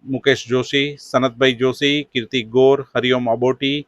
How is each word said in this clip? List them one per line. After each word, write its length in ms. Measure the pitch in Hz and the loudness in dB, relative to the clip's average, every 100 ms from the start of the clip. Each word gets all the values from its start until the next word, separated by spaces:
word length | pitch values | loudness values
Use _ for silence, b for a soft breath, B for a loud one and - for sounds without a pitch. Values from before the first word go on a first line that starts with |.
મુકેશ 380 | - 131 139 127 | -6 -4 0 -2
જોશી, 460 | 117 123 123 143 143 143 | -2 -4 0 -2 -2 -6
સનતભાઈ 580 | - 131 131 120 131 117 | -2 0 0 0 0 2
જોશી, 380 | 127 127 143 147 147 | -2 0 0 -2 -4
કીર્તિ 360 | 131 110 131 | -8 -4 -6
ગોર, 400 | 110 120 131 139 131 | -2 4 4 4 0
હરિઓમ 420 | 123 123 127 120 | -4 0 0 0
અબોટી 500 | 123 123 127 139 143 | 0 0 0 -2 -4